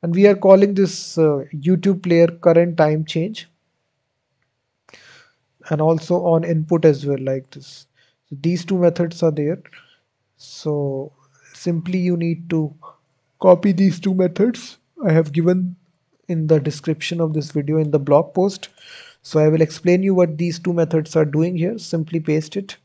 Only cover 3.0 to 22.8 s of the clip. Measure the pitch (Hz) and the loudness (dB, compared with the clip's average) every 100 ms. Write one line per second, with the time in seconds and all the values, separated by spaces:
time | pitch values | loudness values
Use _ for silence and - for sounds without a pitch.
3 | 156 165 175 220 - _ _ _ _ _ | -4 -6 -6 -8 -18 _ _ _ _ _
4 | _ _ _ _ _ _ _ _ _ - | _ _ _ _ _ _ _ _ _ -20
5 | - - _ _ _ _ - 151 156 165 | -20 -20 _ _ _ _ -8 -2 0 0
6 | - 175 175 165 170 165 156 170 160 135 | -2 -2 2 0 0 -4 0 2 2 2
7 | 139 139 135 135 131 139 131 - _ _ | -2 -4 -4 -6 -8 -20 -20 -20 _ _
8 | _ _ _ 139 160 175 - 190 175 170 | _ _ _ -6 -4 -4 -4 0 0 0
9 | 170 170 165 151 147 160 - - _ _ | -6 -2 -2 -2 -6 -6 -12 -20 _ _
10 | _ _ _ _ - - 156 147 139 135 | _ _ _ _ -20 -12 -6 -4 -4 -6
11 | 143 _ _ _ _ - 175 170 170 185 | -10 _ _ _ _ -10 -6 -4 -4 -2
12 | 180 175 165 170 170 165 151 - - _ | -2 -2 -2 -6 -4 -4 -4 -8 -20 _
13 | _ _ _ _ 190 175 202 180 196 190 | _ _ _ _ 4 6 4 2 2 0
14 | 196 185 180 180 220 233 - - _ - | -4 -2 -2 0 -2 -2 -14 -20 _ -6
15 | 226 160 156 147 170 185 180 - _ _ | 2 2 2 0 0 0 -2 -10 _ _
16 | _ _ - 170 156 156 143 143 - 156 | _ _ -8 -4 2 2 0 -6 -6 -6
17 | - 170 165 156 143 151 143 156 151 147 | -6 -4 -2 -4 -4 -6 -2 -2 0 -2
18 | 143 143 - - 196 196 - _ - - | 2 2 2 -2 -2 -4 -18 _ -20 -20
19 | - _ - 156 156 160 160 - 180 180 | -20 _ -6 0 2 2 0 -2 0 2
20 | 190 185 175 151 170 170 180 170 165 165 | 2 2 0 0 -6 -4 -4 -2 0 -2
21 | 156 160 151 147 165 180 175 226 - 170 | -2 -2 0 0 -2 -2 -4 -6 -6 -6
22 | 160 165 156 156 156 202 196 - | -4 -6 -2 -2 -2 -10 -12 -18